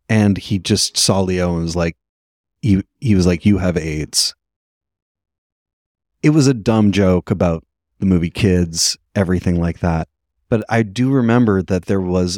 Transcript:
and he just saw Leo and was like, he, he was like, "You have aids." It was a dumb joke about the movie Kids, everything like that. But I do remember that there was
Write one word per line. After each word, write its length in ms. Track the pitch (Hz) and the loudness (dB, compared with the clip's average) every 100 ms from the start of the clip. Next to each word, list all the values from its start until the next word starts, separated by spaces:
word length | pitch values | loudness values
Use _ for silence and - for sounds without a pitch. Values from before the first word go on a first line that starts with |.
| - | -2
and 280 | 110 104 95 | 2 2 0
he 220 | - 101 | -2 -4
just 380 | - 104 - - | 0 -2 -2 -2
saw 240 | - 98 | 0 0
Leo 320 | 92 92 87 85 | 0 -2 -2 -2
and 80 | |
was 120 | 82 85 | -4 -4
like, 200 | 85 - _ _ _ _ _ _ | -4 -6 _ _ _ _ _ _
he, 220 | 113 95 - _ | 0 0 -2 _
he 160 | 127 98 | 0 2
was 100 | 90 | 2
like, 200 | 87 104 | 2 2
"You 120 | 98 | 0
have 180 | 95 82 | 0 -2
aids." 580 | 80 76 - - - - _ _ _ _ _ _ _ _ _ _ _ _ _ _ _ _ _ _ | -4 -6 -6 -4 -6 -6 _ _ _ _ _ _ _ _ _ _ _ _ _ _ _ _ _ _
It 80 | 147 | 2
was 160 | 156 135 | 4 4
a 60 | |
dumb 380 | 127 98 113 104 | 2 0 2 4
joke 400 | 95 95 90 - | 4 2 2 0
about 340 | 95 90 82 - _ _ - | -2 0 -2 -8 _ _ -4
the 60 | 98 | 0
movie 240 | 90 85 | 2 0
Kids, 680 | - 107 90 87 82 - - _ - | -2 0 2 0 -2 -4 -6 _ -4
everything 440 | 90 92 95 87 | -2 -2 -2 -2
like 200 | 85 82 | -2 -2
that. 280 | 90 80 80 _ _ _ - | -2 -2 -6 _ _ _ -6
But 140 | 117 107 | -4 -2
I 140 | 117 | -2
do 280 | 107 98 127 | -2 -2 0
remember 500 | 135 117 120 117 95 | 0 2 2 2 0
that 220 | 90 92 - | 0 -4 -2
there 160 | 98 | -4
was 360 | 92 90 90 | -2 -2 -2